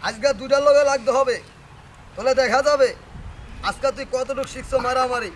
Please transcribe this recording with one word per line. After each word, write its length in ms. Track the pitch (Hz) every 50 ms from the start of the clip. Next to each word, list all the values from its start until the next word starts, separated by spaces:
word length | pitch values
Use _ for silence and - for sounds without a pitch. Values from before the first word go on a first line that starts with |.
আজকে 320 | - 190 220 220 220 277 277
দুইটার 300 | 196 262 262 269 277 285
লগে 200 | 294 285 285 294
লাগতে 280 | 277 277 269 220 -
হবে, 300 | 240 262 269 262 233 180 - - - - - - - - - - - - - - -
তাহলে 200 | 175 214 262 262
দেখা 260 | 262 262 240 214 262
যাবে 340 | 269 294 294 277 269 233 - - - - - - - - - - - - - - -
আজকে 280 | 185 196 - - 269
তুই 140 | - 269 269 -
কতটুকু 360 | - 254 262 254 269 254 269 240
শিখছো 320 | - 262 247 - 269 254
মারামারি। 520 | 240 247 254 262 254 254 247 240 226 190 160